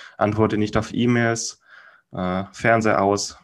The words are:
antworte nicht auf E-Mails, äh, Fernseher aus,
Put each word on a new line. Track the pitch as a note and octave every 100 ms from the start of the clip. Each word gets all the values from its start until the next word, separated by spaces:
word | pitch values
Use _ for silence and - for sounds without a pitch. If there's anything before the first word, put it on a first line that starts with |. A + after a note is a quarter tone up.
| - -
antworte | G#2+ G#2+ G#2+ G#2+
nicht | G#2 A2
auf | -
E-Mails, | - A#2+ A#2 A#2 A2+ - - _ - - - _
äh, | F#2+ F2+ F#2 G2
Fernseher | - A#2 A2+ A2 G2
aus, | G2 G2+ - -